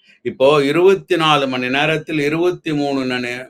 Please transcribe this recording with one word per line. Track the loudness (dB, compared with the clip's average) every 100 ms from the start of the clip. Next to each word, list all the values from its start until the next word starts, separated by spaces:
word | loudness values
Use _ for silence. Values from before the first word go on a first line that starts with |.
| _ _
இப்போ | -8 2 4 4
இருபத்தி | 2 4 4 2 0 0
நாலு | 2 2 0
மணி | -4 -2
நேரத்தில் | -2 0 -2 -4 -4
இருபத்தி | -2 0 -2 -2 -4
மூணு | -4 -2 -2
நனி-, | -4 -4 -6 -10